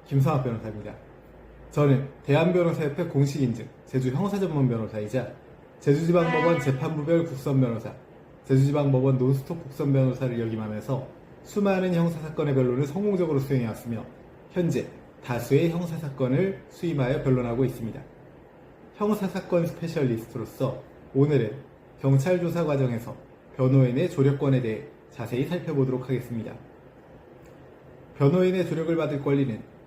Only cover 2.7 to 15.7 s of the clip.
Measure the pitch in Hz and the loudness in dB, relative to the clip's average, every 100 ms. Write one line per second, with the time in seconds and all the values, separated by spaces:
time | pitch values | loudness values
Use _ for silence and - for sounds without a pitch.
2.7 | 147 147 139 165 139 139 151 127 110 - | 0 -4 -4 -2 0 0 2 -2 -2 -10
3.7 | - - 131 127 139 196 196 185 151 127 | -18 -6 -2 -2 -2 -2 -2 -2 0 0
4.7 | 113 107 107 104 127 - - - - - | 0 -4 -6 -4 -4 -6 -12 -20 -20 -20
5.7 | - 147 143 165 175 165 160 165 160 135 | -4 2 2 4 2 2 2 2 2 0
6.7 | 131 160 156 147 170 165 127 151 135 123 | -2 -2 -4 0 0 0 -6 0 2 2
7.7 | 110 104 - - - - - - 135 139 | -2 -8 -14 -20 -20 -20 -20 2 4 4
8.7 | 147 139 131 135 127 127 135 - 170 - | 2 2 4 4 2 2 0 -4 -10 -10
9.7 | - 143 135 131 123 127 117 113 110 107 | -4 2 4 2 0 -4 -2 -4 -4 -6
10.7 | 107 - 131 - - - - - 208 202 | -8 -4 -6 -6 -18 -20 -20 -6 0 2
11.7 | 185 185 170 170 160 151 156 147 135 123 | 2 2 2 0 -2 -8 -2 0 2 2
12.7 | 123 143 170 208 190 165 139 135 135 113 | 0 -2 -2 -2 0 0 0 0 -2 -2
13.7 | 101 117 113 - - - - - 180 170 | -6 -8 -8 -10 -20 -20 -20 -8 -2 0
14.7 | 127 - - - - - 117 - 139 170 | -2 -4 -14 -20 -18 -6 -6 2 2 4